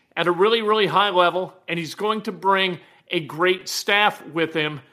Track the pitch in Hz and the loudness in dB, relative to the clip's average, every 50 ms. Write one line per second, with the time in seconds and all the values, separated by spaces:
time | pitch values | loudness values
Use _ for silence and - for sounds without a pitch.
0 | _ _ - 165 170 175 175 165 196 220 233 233 214 208 220 220 202 156 156 190 | _ _ -4 -2 0 0 2 2 2 2 2 2 2 0 2 2 2 2 2 2
1 | 202 208 180 180 175 170 165 185 185 151 - _ _ - 170 170 160 147 - - | 2 2 4 4 2 4 2 0 -4 -6 -10 _ _ -6 -6 -6 -6 -8 -8 -6
2 | 196 214 220 214 208 220 185 165 180 196 196 190 190 185 175 - - - _ _ | -4 -2 -2 -2 -4 -8 -8 -4 0 2 2 2 2 0 -2 -6 -10 -20 _ _
3 | _ - - 175 151 127 147 156 180 185 190 180 - - - - - 220 202 208 | _ -6 -6 -4 -4 -6 -4 0 2 2 2 0 -2 -8 -8 -6 -2 0 2 4
4 | 208 202 208 - - - 143 165 160 165 - 160 151 151 151 135 - _ | 4 2 0 -2 -12 -6 -4 -2 -2 -2 -2 -2 -2 -2 -4 -8 -14 _